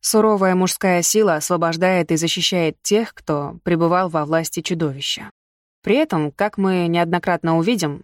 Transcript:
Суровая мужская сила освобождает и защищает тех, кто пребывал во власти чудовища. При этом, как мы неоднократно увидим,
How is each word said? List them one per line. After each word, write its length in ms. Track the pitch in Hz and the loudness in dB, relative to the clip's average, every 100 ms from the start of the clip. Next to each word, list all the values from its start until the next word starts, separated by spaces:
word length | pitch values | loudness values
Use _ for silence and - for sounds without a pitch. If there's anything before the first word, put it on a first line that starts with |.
Суровая 540 | - 220 214 208 190 | 2 2 4 4 2
мужская 480 | 185 185 - 190 175 | 2 0 0 0 2
сила 340 | 170 214 208 156 | 2 2 2 2
освобождает 760 | - 180 165 160 185 185 165 | 0 0 0 0 0 2 2
и 60 | 160 | 0
защищает 600 | 165 - 165 185 165 - | 0 -2 -2 0 -2 -4
тех, 320 | - 208 226 | 0 0 0
кто 440 | - - 151 143 175 | -10 -6 -4 -4 -8
пребывал 460 | - 170 165 175 185 | -2 0 2 2 0
во 160 | 160 | -2
власти 360 | 151 165 165 - | 0 -2 -2 -8
чудовища. 720 | 160 170 160 135 139 - - _ _ _ _ _ | -6 -4 -4 -4 -8 -8 -10 _ _ _ _ _
При 140 | - 233 | -2 0
этом, 340 | 311 170 151 | 2 0 -2
как 280 | - 208 - | -2 -4 0
мы 280 | 190 185 170 | 0 0 0
неоднократно 720 | 170 170 180 - 175 170 165 | 0 0 0 0 -2 0 0
увидим, 440 | 165 240 151 151 | 2 0 -2 -6